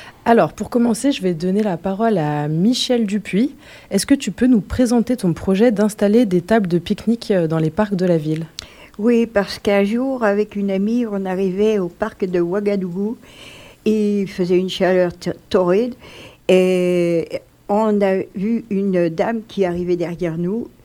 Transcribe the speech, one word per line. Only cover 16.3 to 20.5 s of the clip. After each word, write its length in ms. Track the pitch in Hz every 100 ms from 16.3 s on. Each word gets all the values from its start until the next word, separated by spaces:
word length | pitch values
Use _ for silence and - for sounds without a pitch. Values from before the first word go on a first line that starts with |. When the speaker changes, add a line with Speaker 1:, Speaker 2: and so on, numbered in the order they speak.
| - -
Speaker 2:
Et 920 | 185 185 185 180 175 175 170 - - - _ -
on 320 | 208 220 202
a 160 | 196 190 -
vu 320 | 202 208 233 -
une 400 | 196 196 180 170
dame 320 | 160 185 233 214
qui 160 | 196
arrivait 320 | 180 175 180 175
derrière 400 | 170 165 175 160
nous, 320 | 175